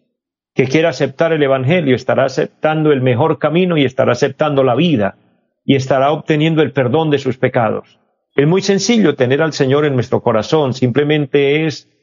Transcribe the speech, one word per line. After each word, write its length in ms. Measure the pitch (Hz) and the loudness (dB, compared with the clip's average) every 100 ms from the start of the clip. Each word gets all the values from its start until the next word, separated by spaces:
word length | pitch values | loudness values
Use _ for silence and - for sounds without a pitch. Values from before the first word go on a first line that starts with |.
| _ _ _ _ _ | _ _ _ _ _
que 120 | - 131 | -4 0
quiera 240 | 151 165 | 0 0
aceptar 420 | - 135 - 165 | -2 -4 -2 -2
el 100 | 160 | 0
evangelio 540 | 135 135 127 180 143 123 | 0 0 0 0 0 0
estará 280 | - 117 | 0 -2
aceptando 680 | 135 131 - _ 156 156 151 | 0 -2 -6 _ -2 0 0
el 100 | 135 | 2
mejor 360 | 127 117 156 151 | 0 0 0 0
camino 380 | 151 165 180 160 | -2 0 0 0
y 80 | |
estará 280 | 131 - 120 | 0 0 0
aceptando 500 | 123 143 - 151 139 | 0 -2 -2 -2 2
la 120 | 131 | 2
vida 420 | 120 175 127 98 - _ _ _ _ | 2 0 0 -2 -6 _ _ _ _
y 100 | - 139 | 0 0
estará 360 | 131 135 139 | 0 0 0
obteniendo 500 | 156 - 151 160 156 | -2 -2 0 0 2
el 100 | 139 | 0
perdón 380 | 139 127 156 156 | 0 0 0 0
de 80 | 139 | 0
sus 200 | 131 127 | -2 -2
pecados. 600 | 127 127 110 101 - _ _ _ _ - | -2 0 -2 -4 -10 _ _ _ _ -2
Es 100 | 147 | 0
muy 160 | 185 | 0
sencillo 520 | 196 196 190 233 170 | 0 0 0 2 2
tener 280 | - 120 143 | 0 0 0
al 100 | 160 | -2
Señor 320 | - 135 143 | -2 0 0
en 100 | 151 | 0
nuestro 260 | 127 - 117 | -2 -2 -2
corazón, 520 | 123 110 107 156 135 | -2 -2 0 0 0
simplemente 920 | 120 123 127 147 151 139 143 139 147 160 | -2 0 0 0 0 0 0 0 0 -2
es 240 | - - _ | -6 -14 _